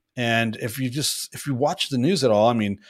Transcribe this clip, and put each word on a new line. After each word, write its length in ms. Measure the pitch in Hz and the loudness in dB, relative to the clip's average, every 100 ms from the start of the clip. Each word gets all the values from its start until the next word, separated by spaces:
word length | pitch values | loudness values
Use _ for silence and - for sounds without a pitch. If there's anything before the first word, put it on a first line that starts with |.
| _ - | _ -4
And 400 | 120 117 113 107 | 0 2 0 -4
if 200 | 123 107 | -8 -6
you 140 | 131 | -6
just, 420 | 131 139 - - | -4 -4 -4 -10
if 140 | - - | -12 -6
you 80 | 123 | -2
watch 340 | 143 175 - | -2 -2 -4
the 80 | 131 | 0
news 260 | 131 196 | 0 2
at 60 | 123 | 4
all, 180 | 104 110 | 6 6
I 60 | |
mean, 260 | 117 104 101 - | 4 0 -4 -12